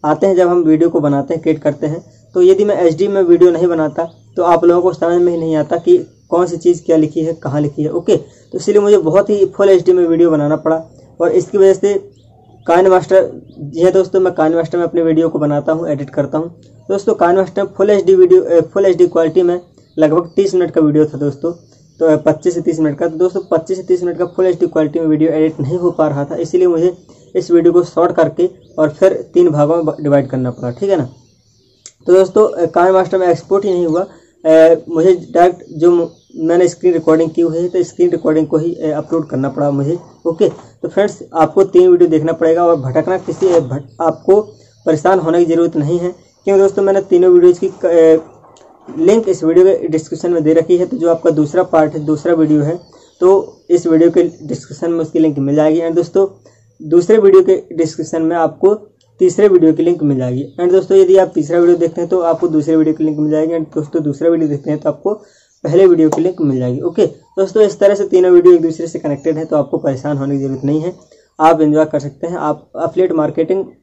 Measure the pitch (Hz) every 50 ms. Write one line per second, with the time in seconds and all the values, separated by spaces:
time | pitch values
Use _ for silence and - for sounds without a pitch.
0 | - 151 151 151 - 196 190 175 185 175 175 180 170 156 156 156 165 170 165 175
1 | 147 147 143 139 139 139 170 160 - 165 156 151 - 151 143 - - 151 151 170
2 | - - _ _ _ _ _ 180 180 180 190 185 208 - 208 143 180 170 160 147
3 | 190 208 202 196 190 170 175 160 180 180 170 160 180 175 170 165 156 151 147 -
4 | 165 165 - _ _ _ _ - 180 175 170 165 170 170 170 175 175 185 175 -
5 | 165 170 175 175 175 175 170 170 165 160 160 156 147 - 165 170 - 175 180 180
6 | 165 - _ _ _ _ - 175 180 175 175 165 - 175 175 160 - - 165 160
7 | 156 151 151 170 156 160 165 165 - 151 131 147 151 147 147 - 151 151 - 170
8 | 170 - 202 - - - - _ _ _ - 185 - - 202 208 202 202 208 196
9 | 160 160 156 196 202 202 208 202 190 180 - - 196 196 190 180 175 180 185 180
10 | 175 165 165 160 170 170 160 151 147 147 156 156 - 156 160 160 165 - - -
11 | - _ _ _ 170 170 - 185 - - - 202 190 196 190 - - 202 202 196
12 | - - _ _ _ _ _ _ _ _ _ - - - 165 175 185 190 185 180
13 | - - 190 190 180 - - - - - - - 147 143 - 160 170 185 180 190
14 | 185 180 - 185 185 185 175 - 156 156 165 170 165 160 - 175 175 170 - 170
15 | 165 165 160 160 165 170 160 151 151 147 147 143 143 160 160 160 170 160 147 135
16 | 143 - - - 185 - - 156 160 170 - - - _ _ - _ - 190 202
17 | 196 - 208 - 202 170 175 190 190 - - 196 196 196 - - 190 202 208 196
18 | 180 175 190 185 185 175 180 185 - - 170 170 156 160 _ 196 196 190 180 165
19 | 180 170 - 170 165 160 156 190 180 175 175 180 - _ _ _ _ _ _ -
20 | 156 151 151 165 170 - _ - 202 190 185 180 175 160 - 165 160 151 147 151
21 | 151 151 - 131 147 143 139 - - 170 175 - _ _ _ _ _ _ _ _
22 | 160 160 151 - - - - - - 180 175 175 160 - 160 156 156 151 143 143
23 | 170 170 160 156 180 185 175 196 185 - 170 160 160 - 185 185 185 180 185 175
24 | 175 175 170 165 180 170 - - 190 185 175 165 180 170 - 160 156 147 147 170
25 | 165 156 156 151 156 160 160 156 156 160 156 - 143 131 170 180 175 175 165 -
26 | 156 151 139 143 143 139 - - 170 - - 180 185 180 170 160 165 180 175 -
27 | _ _ _ _ - - _ 190 175 - 175 170 165 175 165 180 175 170 - -
28 | 170 170 170 - 160 147 - - 175 180 - - _ _ _ - 156 147 147 -
29 | 247 - - - - - _ 175 175 175 151 147 147 147 165 170 165 156 147 -
30 | 156 147 143 143 135 127 - 131 127 123 123 - - 123 120 - 202 196 196 170
31 | 131 123 - _ _ _ _ _ _ _ _ _ _ _ _ _ _ - _ _
32 | _ - 175 185 190 185 185 214 214 - - - 170 160 - 175 175 185 190 190
33 | 185 180 - 190 185 180 165 - - - 190 196 202 208 185 175 175 165 156 175
34 | 190 190 - - _ _ _ _ _ 160 160 160 160 165 165 156 - - 170 160
35 | 160 190 180 170 - - - 165 175 180 170 - - - - 151 160 175 175 170
36 | 165 165 - _ _ _ - - 160 160 170 175 180 175 - - - 180 175 165
37 | 160 - 160 156 165 160 160 - 170 165 160 165 175 180 175 180 175 170 - -
38 | 170 180 175 165 - - 156 160 156 151 - 156 160 170 170 - - 156 151 147
39 | 147 - 170 165 156 151 - 131 135 135 127 - 143 143 139 139 139 143 170 175
40 | - - - _ _ 165 165 170 214 170 - - - - _ _ - 165 - 196
41 | 202 208 208 - - - - 165 160 151 - 202 196 196 - 180 180 185 175 175
42 | 175 160 156 156 151 165 160 160 165 160 165 165 175 170 170 151 127 131 123 156
43 | 151 175 185 185 185 - 156 - 190 190 175 165 147 123 131 143 139 - - _
44 | 165 160 156 - - - 190 214 214 - - _ _ _ _ _ _ - 160 151
45 | - 359 - - 226 165 165 175 175 160 165 165 170 165 165 160 147 147 175 175
46 | 175 180 180 - _ _ _ _ _ 196 196 190 196 196 190 - 196 196 196 196
47 | 190 - 185 175 180 185 180 175 175 180 175 - - 190 180 - - - 170 170
48 | 160 160 160 160 - - - - _ - _ _ _ _ _ _ _ - 123 151
49 | 160 180 214 226 220 196 185 - 160 160 165 175 180 190 190 - - 165 156 160
50 | 160 - - 151 - 175 175 165 151 151 160 165 165 165 185 175 180 175 175 147
51 | 160 170 165 165 - 175 156 151 151 147 - 180 185 180 - 160 156 151 156 160
52 | 151 147 156 151 - 175 170 160 160 151 151 151 143 147 165 180 - _ _ -
53 | _ - _ _ 175 180 196 196 - - - _ _ _ 175 175 - 175 160 160
54 | 165 170 165 185 175 170 165 - 156 147 - - - - - - - 170 170 165
55 | 165 160 - 170 160 156 143 139 135 139 147 151 156 156 156 170 165 165 160 170
56 | 170 170 - 190 196 196 - _ _ - _ _ _ _ _ _ - 151 160 175
57 | 170 - 214 220 196 196 185 190 180 185 190 - - - 170 160 165 156 - -
58 | 160 156 - 165 160 160 175 170 165 156 156 - - 190 208 214 - - _ _
59 | _ _ _ _ 185 180 - - 208 208 190 180 160 160 156 151 160 170 175 160
60 | 156 147 139 131 127 123 123 131 139 - - - 175 180 180 190 180 - 190 196
61 | 190 180 190 190 185 175 - 165 151 143 165 175 175 175 175 170 170 165 165 -
62 | 170 165 185 185 170 170 165 160 - 175 160 156 147 160 160 160 156 156 156 -
63 | 156 156 151 151 151 151 156 151 156 160 170 165 156 156 - 160 147 147 - 165
64 | 151 147 135 - 156 165 170 165 160 151 147 143 143 - 151 151 - 156 147 -
65 | - 196 214 214 - _ _ _ _ _ _ _ _ 151 151 180 196 185 175 160
66 | 160 156 151 - 160 180 180 180 160 143 131 127 127 123 123 139 165 175 175 -
67 | - - - - _ _ _ - 190 190 185 220 214 202 175 - 202 196 208 202
68 | 202 - - 185 180 180 180 175 170 180 180 165 160 165 156 - 165 165 - 175
69 | - 151 143 139 - 165 160 156 160 156 156 151 143 143 - 165 151 151 135 127
70 | 131 147 147 139 135 139 143 139 135 135 135 135 139 139 147 156 156 180 180 -
71 | _ _ _ _ _ _ _ _ 156 160 170 156 156 151 147 156 156 151 - 147
72 | 139 147 143 _ - 170 180 - - 156 151 151 - _ _ - 160 170 - 175
73 | 185 180 160 160 151 147 - - 165 160 185 196 185 - - _